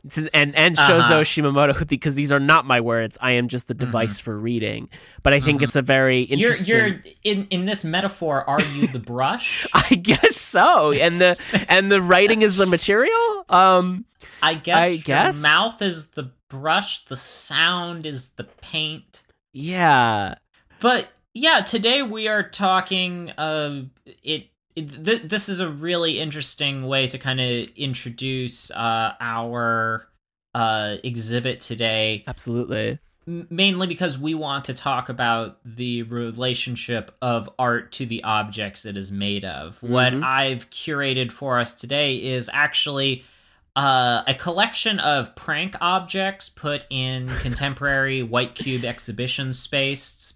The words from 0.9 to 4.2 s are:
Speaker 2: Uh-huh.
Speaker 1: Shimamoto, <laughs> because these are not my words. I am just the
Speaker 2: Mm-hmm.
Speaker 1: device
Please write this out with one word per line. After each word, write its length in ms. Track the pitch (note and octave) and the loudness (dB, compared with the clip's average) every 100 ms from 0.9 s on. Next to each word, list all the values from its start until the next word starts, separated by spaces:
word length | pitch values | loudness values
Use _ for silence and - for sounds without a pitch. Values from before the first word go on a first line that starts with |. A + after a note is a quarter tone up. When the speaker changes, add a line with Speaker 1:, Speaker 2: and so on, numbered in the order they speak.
| B2 | 6
Speaker 2:
Uh-huh. 220 | A#2+ D#3 | 6 4
Speaker 1:
Shimamoto, 640 | D3+ - D3 C#3 C#3+ C3 D3+ | 4 2 2 4 4 2 -2
<laughs> 0 | |
because 280 | C3+ D3+ C#3 | -2 -2 -2
these 160 | D3 | 2
are 80 | C#3+ | 2
not 260 | C#3 D#3+ C3+ | 6 4 6
my 160 | B2 | 2
words. 380 | A#2 A2+ A2 - | 2 0 -2 -4
I 120 | B2+ | 0
am 140 | B2 A#2+ | 2 0
just 180 | B2+ - | -4 -6
the 80 | A#2 | -6
Speaker 2:
Mm-hmm. 100 | B2 | -2
Speaker 1:
device 340 | A2+ A2+ G2+ | 0 -2 -4